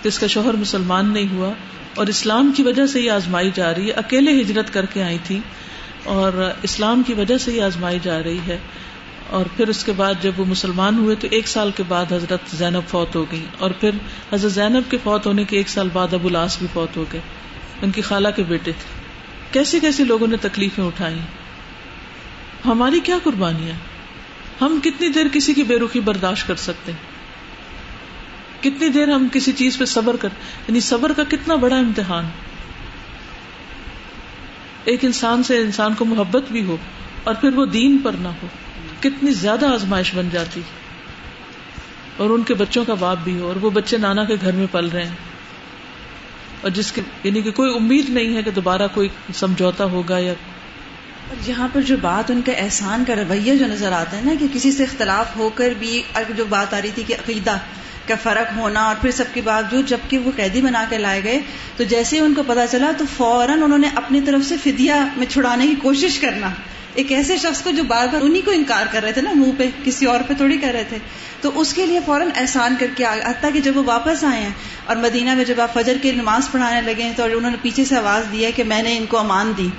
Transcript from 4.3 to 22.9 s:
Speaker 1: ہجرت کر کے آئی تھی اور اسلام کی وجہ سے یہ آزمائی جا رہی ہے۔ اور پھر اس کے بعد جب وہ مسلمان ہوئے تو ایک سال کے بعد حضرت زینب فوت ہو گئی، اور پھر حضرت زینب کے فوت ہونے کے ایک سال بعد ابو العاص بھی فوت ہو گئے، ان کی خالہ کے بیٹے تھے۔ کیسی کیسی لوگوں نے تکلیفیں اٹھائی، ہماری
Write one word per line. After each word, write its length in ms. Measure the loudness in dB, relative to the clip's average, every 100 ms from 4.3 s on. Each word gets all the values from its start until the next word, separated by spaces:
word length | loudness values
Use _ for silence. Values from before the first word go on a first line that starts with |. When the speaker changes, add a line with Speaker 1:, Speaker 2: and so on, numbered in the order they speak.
| 6
Speaker 1:
ہجرت 320 | 4 0 0
کر 120 | -2 -2
کے 180 | -2
آئی 140 | -2 -2
تھی 160 | -4 -6 -6 -14 -16 -16 -16 -14
اور 480 | -4 2 2 2 -2 -2
اسلام 420 | -4 0 2 4 2
کی 60 |
وجہ 240 | 0 2 2
سے 140 | 2
یہ 120 | 0
آزمائی 360 | 0 0 -2 -2
جا 200 | -2 -2
رہی 160 | -2 -4 -4
ہے۔ 100 | -6 -8 -16 -16 -16 -18 -16 -4
اور 160 | -2 -2 0
پھر 100 | 0
اس 160 | 2
کے 80 | -2
بعد 220 | 0 0 2
جب 100 | -2 0
وہ 80 | 0
مسلمان 520 | 0 -2 0 2 4
ہوئے 180 | 2 2
تو 120 | 0
ایک 160 | -2 0
سال 240 | 0 0 -2
کے 80 | -2
بعد 180 | 0 0
حضرت 440 | -2 -2 -4 -4 -4
زینب 340 | 0 0 -2
فوت 260 | -2 -2 -2
ہو 100 | -4
گئی، 140 | -6 -10 -4
اور 140 | -4
پھر 180 | 0 0 0 -6 -14 -4
حضرت 180 | 0 0
زینب 400 | 2 2 2 2
کے 60 | -2
فوت 220 | 0 0 2
ہونے 180 | 2
کے 140 | 2 0
ایک 120 | 0
سال 200 | 0 0
بعد 200 | 0 0
ابو 140 | 0 0
العاص 300 | 0 0 -2
بھی 100 | -4
فوت 240 | -4 -4 -4
ہو 80 | -6
گئے، 80 | -8 -12 -16 -16 -16 -16 -4
ان 100 | -2
کی 100 | -2
خالہ 260 | -2 2 2 0
کے 80 |
بیٹے 280 | 0 -2 -2
تھے۔ 340 | -8 -10 -14 -16 -18 -18 -18 -2
کیسی 280 | 0 2 2
کیسی 240 | 2 2
لوگوں 240 | 4 4 2
نے 100 | 0
تکلیفیں 420 | -2 -2 -2 0
اٹھائی، 320 | -4 -2 -4 -4 -8 -12 -18 -18 -18 -18 -18 -18 -18 -18 -18 -18 -18 -6 0
ہماری 340 | 2 4